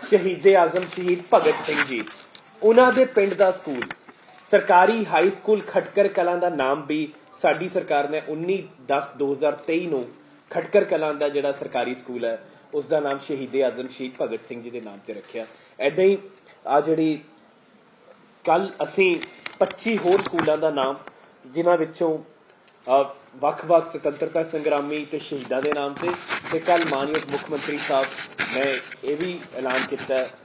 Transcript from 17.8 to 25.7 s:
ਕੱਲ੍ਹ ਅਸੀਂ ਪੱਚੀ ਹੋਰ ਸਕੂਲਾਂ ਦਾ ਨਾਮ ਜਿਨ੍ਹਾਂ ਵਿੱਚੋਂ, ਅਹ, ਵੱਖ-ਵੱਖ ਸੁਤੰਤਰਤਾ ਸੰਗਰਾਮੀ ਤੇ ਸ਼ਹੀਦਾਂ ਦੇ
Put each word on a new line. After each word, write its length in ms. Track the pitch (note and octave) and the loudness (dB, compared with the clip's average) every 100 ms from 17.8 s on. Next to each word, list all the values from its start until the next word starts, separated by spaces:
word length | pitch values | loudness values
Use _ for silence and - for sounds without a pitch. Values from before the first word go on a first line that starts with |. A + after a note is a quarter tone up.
| _ _ _ - _ _ | _ _ _ -20 _ _
ਕੱਲ੍ਹ 260 | - E3 F#3+ - | 0 0 0 -6
ਅਸੀਂ 360 | D3 - F#3+ E3+ - - - - | -4 2 2 2 -4 -14 -16 -2
ਪੱਚੀ 400 | F#3 - A3+ G#3+ | -2 -2 -2 0
ਹੋਰ 220 | F3 F#3+ | 2 2
ਸਕੂਲਾਂ 360 | F#3 E3+ D#3+ D3+ | 2 -2 0 2
ਦਾ 120 | D#3+ | 0
ਨਾਮ 260 | C#3+ C3 C#3 - - - _ C3 | 0 -2 -4 -12 -20 -20 _ -10
ਜਿਨ੍ਹਾਂ 320 | C3 E3+ F3 | -2 2 2
ਵਿੱਚੋਂ, 400 | D#3+ - E3+ D#3 | 0 -2 -2 -2
ਅਹ, 840 | - _ _ _ _ _ - C3+ C#3 - - C3 | -8 _ _ _ _ _ 2 2 2 -4 -20 -4
ਵੱਖ-ਵੱਖ 560 | C#3+ D3+ D#3+ E3+ D#3+ | -4 -4 2 2 2
ਸੁਤੰਤਰਤਾ 500 | D3+ D3+ C#3+ D#3 E3 | -6 -6 -4 -4 -2
ਸੰਗਰਾਮੀ 640 | D#3+ D#3 D3+ C#3+ C#3+ D3+ C#3+ | -4 -4 -2 -2 -2 -6 -6
ਤੇ 80 | D3+ | -10
ਸ਼ਹੀਦਾਂ 440 | - C#3+ A#2+ B2+ | -8 -10 -6 -4
ਦੇ 100 | C#3+ | -2